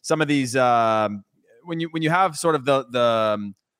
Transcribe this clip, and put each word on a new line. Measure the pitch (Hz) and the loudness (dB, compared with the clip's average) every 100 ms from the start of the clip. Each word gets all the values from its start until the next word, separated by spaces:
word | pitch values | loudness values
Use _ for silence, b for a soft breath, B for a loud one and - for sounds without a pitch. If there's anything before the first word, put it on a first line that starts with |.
some | - 160 | -4 -2
of | 147 | 0
these, | 143 127 131 | 0 0 0
um, | 123 120 113 110 104 104 - _ _ _ | 2 2 2 0 -2 -4 -14 _ _ _
when | 175 165 | -10 -8
you, | 165 | -6
when | 160 | -2
you | 156 | 0
have | 180 190 143 | 2 0 0
sort | 170 151 | -2 0
of | 127 | 0
the, | 135 120 | 0 0
the, | 123 | 0
um, | 120 113 110 104 101 98 _ | 2 2 0 -2 -6 -12 _